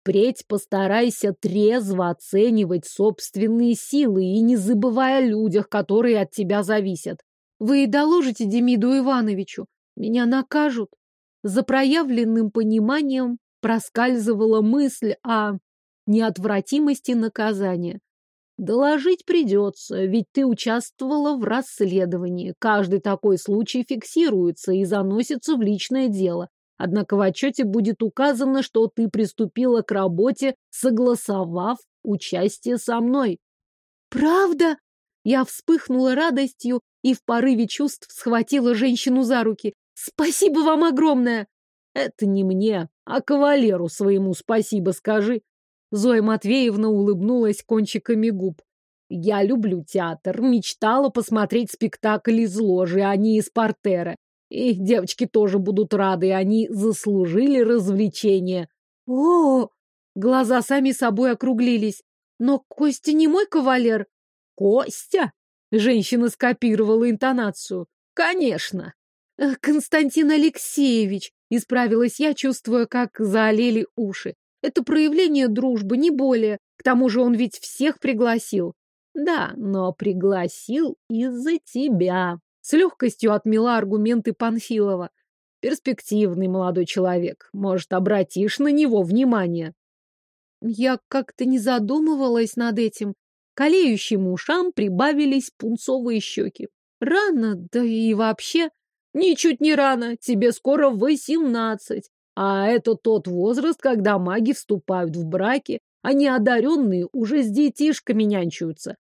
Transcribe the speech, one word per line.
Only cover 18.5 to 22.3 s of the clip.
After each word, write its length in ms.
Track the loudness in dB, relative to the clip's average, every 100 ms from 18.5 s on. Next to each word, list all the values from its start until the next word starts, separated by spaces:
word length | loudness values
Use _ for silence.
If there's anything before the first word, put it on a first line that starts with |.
| -10
«Доложить 680 | -2 0 2 2 0 0 0
придётся, 760 | 0 2 2 0 -6 -10 -4 0
ведь 200 | 0 0
ты 140 | 0 0
участвовала 880 | 0 -2 -4 -6 _ -4 -2 0 -2
в 80 |
расследовании. 1080 | -2 -2 -4 -4 0 0 -2 -2 -4